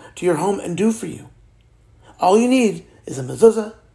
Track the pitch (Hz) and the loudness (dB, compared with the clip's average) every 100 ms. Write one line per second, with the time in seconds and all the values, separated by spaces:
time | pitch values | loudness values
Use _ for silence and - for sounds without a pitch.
0 | - - 175 151 190 196 175 170 220 220 | -20 -4 -2 -2 -2 -4 -6 -2 -2 -2
1 | 170 113 - - _ _ _ _ _ _ | -8 -14 -18 -20 _ _ _ _ _ _
2 | - - 180 214 247 262 220 170 - _ | -20 -2 2 2 4 2 2 -2 -12 _
3 | - 131 127 - 226 220 220 - _ | -14 -10 -10 4 4 4 -4 -12 _